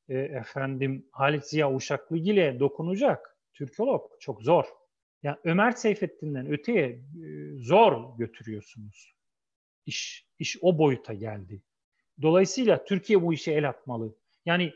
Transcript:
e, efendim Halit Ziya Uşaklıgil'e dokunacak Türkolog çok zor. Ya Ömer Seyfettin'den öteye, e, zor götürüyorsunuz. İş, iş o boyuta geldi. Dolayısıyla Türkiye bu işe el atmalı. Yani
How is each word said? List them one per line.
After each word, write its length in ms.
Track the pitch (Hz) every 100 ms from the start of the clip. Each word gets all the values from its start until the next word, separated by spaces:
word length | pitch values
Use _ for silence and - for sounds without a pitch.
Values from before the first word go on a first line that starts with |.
| -
e, 80 | 131
efendim 880 | 143 131 113 139 135 131 135 135 -
Halit 320 | 123 135 151
Ziya 300 | - 151 139
Uşaklıgil'e 840 | 131 - 143 - 165 180 202 151 123
dokunacak 800 | 139 - 165 196 269 143 - _ _
Türkolog 580 | - 143 - 254 208 - -
çok 220 | - 107
zor. 240 | 113 170 135 - _ _ _ _
Ya 160 | 143 147
Ömer 280 | 170 180 226
Seyfettin'den 800 | 233 220 208 175 - 151 135 139
öteye, 360 | 147 - 220 131
e, 140 | 123 135 165 156 151 147 139
zor 600 | 117 190 220 120 123 117
götürüyorsunuz. 1000 | 113 - 110 107 - 117 104 - _ _ _ _ _ _ _ _ -
İş, 420 | - - - _ -
iş 180 | 156 -
o 160 | 175 156
boyuta 360 | 151 120 -
geldi. 480 | 104 110 107 92 98 _ _ _ _ _ -
Dolayısıyla 640 | 151 180 196 262 226 156
Türkiye 380 | - 190 - 202
bu 120 | 170
işe 180 | 156 165
el 180 | 151 143
atmalı. 460 | - 135 117 113 - _ _ 170
Yani 280 | 175 165